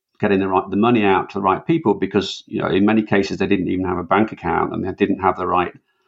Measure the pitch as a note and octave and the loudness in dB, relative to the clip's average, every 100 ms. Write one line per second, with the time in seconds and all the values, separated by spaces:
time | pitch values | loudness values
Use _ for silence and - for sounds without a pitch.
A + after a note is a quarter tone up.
0 | _ - G2+ G2 F#2+ F#2+ F#2+ F#2+ A2+ A#2+ | _ -4 0 0 2 -2 0 2 2 4
1 | G2+ F#2+ E2+ G2 G2 F2+ - E3 A2+ F#2+ | 4 2 0 -2 0 0 0 0 2 0
2 | F#2+ G#2 F2+ - - G2+ F2 F#2+ G#2 A2 | 0 -2 -2 -8 -8 -4 0 2 4 2
3 | G#2+ G2+ G2 F#2+ F#2 F#2+ E2+ F#2 F#2 F2+ | 2 0 0 -2 0 0 0 -2 -2 -4
4 | F2 F#2+ A2 - E2 E2 D#2+ E2+ F#2 F#2 | 0 2 0 -2 -4 -2 -2 -4 -6 -2
5 | G2 G2 F#2+ F2+ F2+ F2+ F2+ - _ _ | -2 0 0 -2 -2 -2 -2 -8 _ _